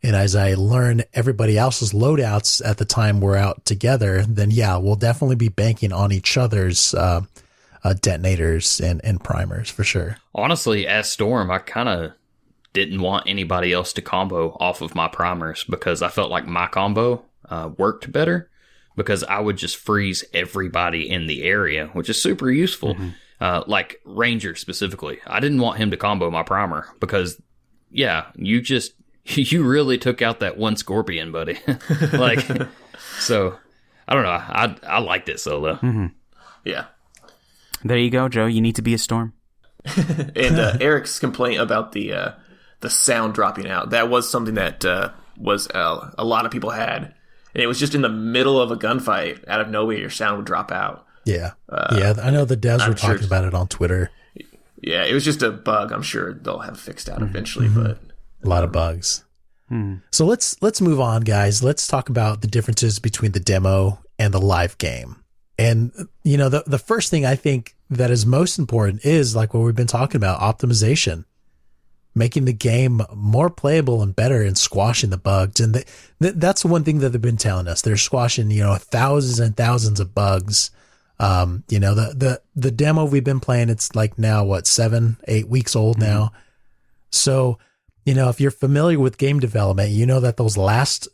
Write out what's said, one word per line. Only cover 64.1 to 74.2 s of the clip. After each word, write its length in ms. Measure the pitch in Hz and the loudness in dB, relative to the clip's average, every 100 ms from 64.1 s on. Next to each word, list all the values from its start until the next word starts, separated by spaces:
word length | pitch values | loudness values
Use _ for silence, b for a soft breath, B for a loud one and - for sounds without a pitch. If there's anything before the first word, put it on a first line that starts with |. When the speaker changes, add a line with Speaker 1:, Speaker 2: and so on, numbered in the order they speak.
| _ | _
Speaker 1:
and 140 | 107 | 0
the 60 | 95 | 2
live 380 | 98 87 87 - | 2 2 0 -2
game. 460 | 82 62 62 - _ _ _ - | -6 -6 -10 -16 _ _ _ 0
And, 320 | 113 113 120 - 190 - | 2 4 0 -4 -14 -4
you 140 | 165 143 | 0 2
know, 120 | 135 | 4
the, 140 | 143 151 | 2 0
the 100 | 139 | -4
first 320 | - 220 - | 0 -2 0
thing 160 | 165 135 | 0 2
I 100 | 135 | 0
think 400 | 151 135 117 _ _ | 0 -2 -4 _ _
that 220 | 123 127 | 0 2
is 140 | 120 107 | 4 4
most 340 | 131 175 - | 4 2 0
important 440 | 139 117 101 101 | 0 2 2 0
is, 320 | 143 160 131 110 | 2 2 2 0
like, 180 | 110 | 0
what 80 | 117 | 2
we've 120 | 117 113 | 2 2
been 120 | 120 | 0
talking 300 | 117 131 143 | 0 0 2
about, 220 | 98 92 | 0 2
optimization. 840 | 101 110 127 117 107 147 - 82 - _ _ _ _ _ _ _ _ | 0 0 2 2 4 2 0 -4 -8 _ _ _ _ _ _ _ _
Making 320 | - 113 156 127 | 0 0 2 0
the 80 | |
game 480 | 110 123 113 131 120 107 | 0 0 2 2 2 -2
more 360 | 104 104 113 170 | -2 2 4 2
playable 520 | 170 143 160 139 117 | 0 2 2 2 2
and 140 | 104 | 0
better 260 | 95 | 0